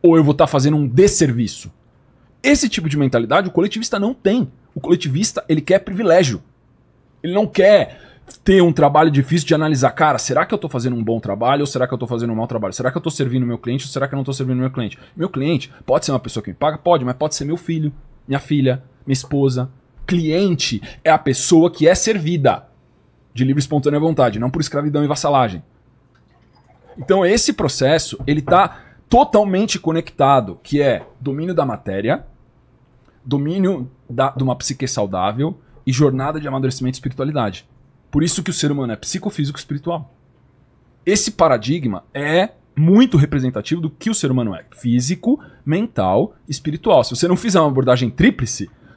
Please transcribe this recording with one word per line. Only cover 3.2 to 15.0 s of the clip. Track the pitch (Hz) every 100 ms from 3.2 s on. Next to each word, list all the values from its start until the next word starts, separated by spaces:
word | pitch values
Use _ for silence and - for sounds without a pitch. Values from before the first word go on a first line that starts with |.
| 113 160 185
o |
coletivista | - 196 220 233 202
não | 202
tem. | 262 196 240 196 _ _
O | -
coletivista, | - 175 143 135 220 - -
ele | 160
quer | 151 190
privilégio. | - 185 214 170 147 98 - _ _ _ _ _ _ _
Ele | 165
não | 190 220
quer | 208 277 311 - - - _ - -
ter | - 190
um | 170
trabalho | 156 143 151 160
difícil | 139 131 170 -
de |
analisar. | 156 156 139 127
"Cara, | - 156 127
será | - 139 170
que |
eu | 202
tô | 156
fazendo | 127 123
um | 123
bom | 110 113
trabalho | 101 101 117 143
ou | 143
será | 127 123
que |
eu | 123
tô | 120
fazendo | 120 117
um | 110
mau | 120
trabalho? | 117 101
Será | - 127
que | 131
eu |
tô | 165
servindo | - 131 127
meu | 120 117
cliente | 120 131 -
ou |
será | 139 135
que |
eu | 139
não |
tô | 135
servindo | 135 131 127
meu | 127
cliente?" | 131 107 -